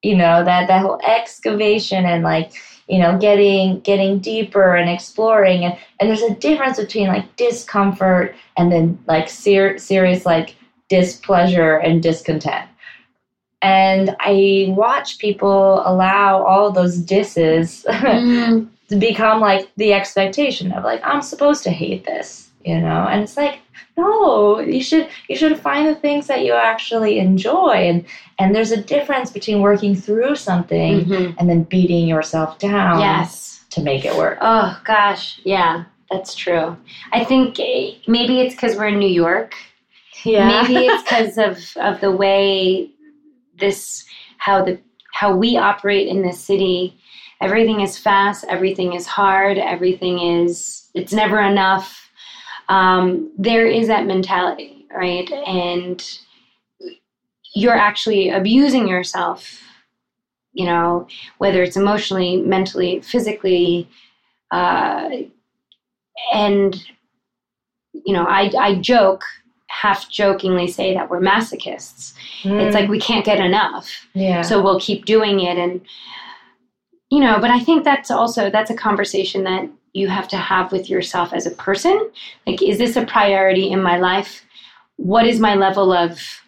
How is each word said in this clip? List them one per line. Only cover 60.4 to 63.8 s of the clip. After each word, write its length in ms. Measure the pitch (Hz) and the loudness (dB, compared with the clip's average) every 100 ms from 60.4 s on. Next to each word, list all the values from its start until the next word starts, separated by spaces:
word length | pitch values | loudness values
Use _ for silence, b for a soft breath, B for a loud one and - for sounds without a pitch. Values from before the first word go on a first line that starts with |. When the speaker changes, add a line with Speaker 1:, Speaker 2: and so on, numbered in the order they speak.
| _ | _
Speaker 2:
you 120 | - 180 | -6 -2
know, 420 | 170 170 175 175 B B B | 0 0 -2 -6 B B B
whether 260 | 196 180 | 0 2
it's 140 | 180 190 | 0 0
emotionally, 600 | 202 208 208 190 180 180 | 0 0 -2 -4 -2 -2
mentally, 600 | - 190 190 196 180 185 | 0 -2 -2 -4 -4 -4
physically, 840 | - 247 214 214 196 180 175 175 | -4 -4 -4 -4 -2 0 2 0